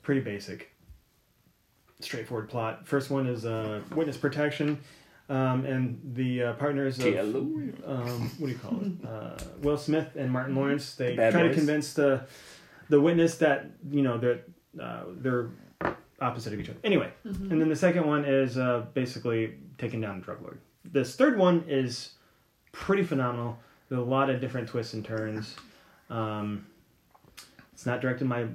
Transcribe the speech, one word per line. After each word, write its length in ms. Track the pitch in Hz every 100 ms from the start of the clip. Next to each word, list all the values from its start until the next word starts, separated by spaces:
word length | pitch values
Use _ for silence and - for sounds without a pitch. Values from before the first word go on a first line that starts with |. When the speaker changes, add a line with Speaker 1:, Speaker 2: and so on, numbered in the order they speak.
Speaker 1:
pretty 180 | - 139
basic. 500 | 107 101 98 92 - _ _ - _ _ _ _ _ _ _ _ _ _
Straightforward 480 | - 123 113 117 107
plot. 380 | 123 110 - -
First 240 | 143 135
one 160 | 135 127
is, 200 | 120 113
uh, 340 | 110 110 104 95
witness 220 | 156 156 131
protection, 640 | 143 147 147 143 151 147 - - - - -
um, 360 | 135 131 127
and 360 | 135 131 123 113 139
the, 280 | 120 127 127
uh, 100 | 120
partners 440 | - 143 139 135 127
of, 60 |
Speaker 2:
Tia 180 | 123 95
Louise. 520 | 107 127 - 311 277 - -
Speaker 1:
um, 440 | 131 120 120 117 -
what 80 | 143
do 40 |
you 60 | 123
call 220 | - 240
it? 100 | 202 175
Speaker 3:
<laughs> 80 | 120
Speaker 1:
Uh, 300 | 110 - - - -
Will 160 | 143 147
Smith 300 | 147 156 156 -
and 140 | 131
Martin 240 | 127 135
Lawrence, 400 | 135 139 143 - -
they 140 | 123
Speaker 2:
The 40 | 123
bad 160 | 113
Speaker 1:
try 100 | 175
to 60 | 165
Speaker 2:
boys. 80 | 143
Speaker 1:
convince 380 | 147 151 147
the, 280 | - 143 135 - - - - - - -
the 120 | 147
witness 360 | 156 170 165 -
that, 280 | 156 139 - - 147
you 120 | 143
know, 160 | 131 117
they're, 220 | 123 113 - - _ 160
uh, 220 | 127 117 87 92
they're 320 | 131 123 113 - - _ - - - _
opposite 320 | 127 120 110
of 80 | 104
each 80 | 104
other. 100 | 110
Anyway, 260 | - 160 92 - 220
Speaker 3:
Mm-hmm. 260 | 185 196
Speaker 1:
and 80 | 160
then 80 | 160
the 80 | 151
second 300 | 185 175 151
one 180 | 147
is, 340 | 143 135 131 123
uh, 260 | 127 120 117
basically 600 | 135 123 120 117 113 110 - - -
taking 220 | 117 113
down 180 | 104 92
a 20 |
drug 220 | - -
lord. 160 | - - _ _
This 300 | - 139 120 -
third 220 | 285 220
one 260 | 180 170 165
is 420 | 139 123 113 - _ _ _ _ _ _
pretty 300 | - - 196
phenomenal. 540 | 175 135 123 120 120 117 - _ _
There's 120 | 127
a 40 |
lot 260 | 120 135 135
of 100 | 123
different 280 | 127 127 113
twists 260 | 123 113
and 100 | 113
turns. 500 | 107 110 110 107 107 - - - _ _ _
Um, 560 | 117 110 107 104 104 - _ _ _ _ _ - - - - -
it's 140 | - 123
not 140 | 123
directed 280 | 131 123 131
by 180 | 120 113